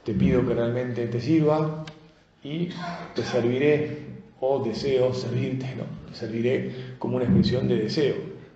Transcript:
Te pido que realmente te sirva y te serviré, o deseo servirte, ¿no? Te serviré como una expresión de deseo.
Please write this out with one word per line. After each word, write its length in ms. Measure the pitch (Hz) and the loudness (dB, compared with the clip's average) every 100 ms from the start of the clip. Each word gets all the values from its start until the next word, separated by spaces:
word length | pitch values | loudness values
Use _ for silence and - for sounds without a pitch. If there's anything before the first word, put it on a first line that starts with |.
Te 80 | - | -2
pido 340 | 104 - 127 120 | 2 4 4 2
que 60 | |
realmente 540 | 117 117 123 127 120 117 | 0 0 -2 -4 -4 -2
te 120 | 120 | -2
sirva 640 | 139 160 151 156 156 - - - - _ _ _ | 2 4 4 4 0 -4 -10 -16 -20 _ _ _
y 280 | 139 160 175 - - - - | -10 -4 -4 -6 -8 -10 -8
te 100 | - | -6
serviré, 800 | 113 127 117 127 147 147 - - - - - - | -2 0 2 4 4 4 0 -6 -12 -16 -18 -4
o 240 | 131 135 | 0 0
deseo 500 | 113 101 143 131 127 | 0 -2 0 2 2
servirte, 640 | - 117 123 131 127 - | 0 -4 -2 -2 -2 -6
¿no? 80 | - - - - | -6 -8 -10 -14
Te 60 | |
serviré 800 | - 113 117 120 131 - - - - | -10 -6 -2 0 0 -2 -8 -12 -8
como 200 | 123 127 | -4 0
una 80 | |
expresión 420 | 123 123 - 123 131 | 4 6 6 2 2
de 80 | |
deseo. 400 | 117 107 160 135 101 - - - | 2 2 2 2 0 -8 -14 -18